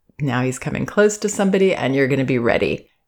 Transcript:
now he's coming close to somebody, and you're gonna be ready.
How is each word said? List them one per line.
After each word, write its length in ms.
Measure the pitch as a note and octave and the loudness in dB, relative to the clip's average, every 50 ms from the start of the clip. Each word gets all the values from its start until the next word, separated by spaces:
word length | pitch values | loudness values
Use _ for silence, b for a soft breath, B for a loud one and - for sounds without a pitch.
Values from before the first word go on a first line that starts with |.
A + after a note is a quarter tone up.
| _ _ _ - | _ _ _ -6
now 220 | D3+ C#3 A#2+ B2 B2+ | -4 -2 0 0 0
he's 180 | B2+ B2+ - | -2 -4 -4
coming 260 | - D3 C#3 C3 C3+ | -6 -6 -4 -4 -6
close 320 | - - - G#3 G#3+ G#3 - | -4 0 2 2 2 2 0
to 100 | - G#3 | -6 -6
somebody, 460 | F#3 - G3+ G3 F#3+ G3 F#3+ F#3+ - | -2 0 0 0 2 2 2 2 2
and 200 | - B2+ B2+ C3+ | 0 -2 -2 0
you're 120 | C#3 C#3 | 2 2
gonna 180 | B2+ C#3 C3+ C3+ | 2 2 0 0
be 140 | B2+ C3+ B2 | 0 0 0
ready. 500 | A#2 A#2 - - - D#2 D2+ - - _ _ _ _ | 2 2 2 2 2 0 -2 -4 -8 _ _ _ _